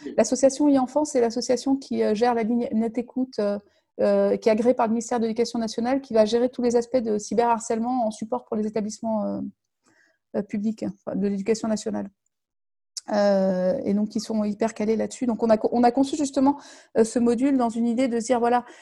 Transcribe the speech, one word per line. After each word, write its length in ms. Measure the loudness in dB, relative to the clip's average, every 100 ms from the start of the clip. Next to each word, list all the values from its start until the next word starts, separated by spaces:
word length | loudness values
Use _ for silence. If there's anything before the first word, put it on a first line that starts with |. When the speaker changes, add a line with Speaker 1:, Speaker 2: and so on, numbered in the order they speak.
Speaker 1:
Oui. 100 | -4 0
Speaker 2:
L'association 500 | 0 2 2 4 4
e-enfance, 440 | 4 2 -2 0
c'est 80 | 0
l'association 560 | 0 -2 -2 -2 0 -2
qui, 260 | -2 -2
euh, 140 | 0 2
gère 180 | 0
la 80 | 0
ligne 260 | 0 -2 0
Net 260 | -2 -2 -4
Écoute, 400 | -6 -6 -4 -2
euh, 220 | -2 -4 -8 _ _ -2
euh, 360 | 2 4 2 2
qui 120 | 2
est 40 |
agréée 220 | 4 2
par 140 | 2 0
le 40 |
ministère 280 | -2 -2 -2
de 40 | -2
l'Éducation 340 | -2 -2 -4
nationale, 400 | -4 -4 -2 -2
qui 140 | 0
va 100 | 2
gérer 240 | 4 2 0
tous 140 | 0
les 120 | 0
aspects 220 | 0 0 -2
de 200 | 0 -4
cyberharcèlement 920 | -2 0 2 0 -2 -4 -2 -2 -2
en 20 |
support 340 | -4 -6 -6
pour 120 | -4 -4
les 100 | -2
établissements, 580 | -4 -6 -6 -4 -2
euh, 160 | -2 -4 -8 -12 _ _ _ _ _ _ _
euh, 80 | -8
publics, 420 | -6 -4 -4 -4
enfin, 300 | -8 -8 -8 -4
de 120 | -2
l'Éducation 400 | -2 -2 -2 -2
nationale. 420 | -4 -4 -6 -8 -14 _ _ _ _ _ _ _ -16 -4
Euh, 680 | 2 4 4 2 2 0 0
et 100 | 0
donc, 220 | 0 0 -4
ils 40 |
sont 220 | -4 -2
hyper 320 | -2 -2 -4
calés 220 | -2 -2 0
là-dessus. 300 | -2 -4 -4
Donc, 180 | 0
on 60 | 2
a 80 | 2
co-, 100 | 2
on 140 | 2
a 80 | 4
conçu 240 | 4 0 0
justement, 420 | -2 2 2 2 -6 -20 -4 0
euh, 60 |
ce 160 | 2 2
module 360 | 0 2 2 2
dans 120 | 0
une 180 | 0 0
idée 220 | 0 0
de 100 | 0
se 80 | 0
dire, 140 | 2
voilà, 240 | 2 2 -2 -12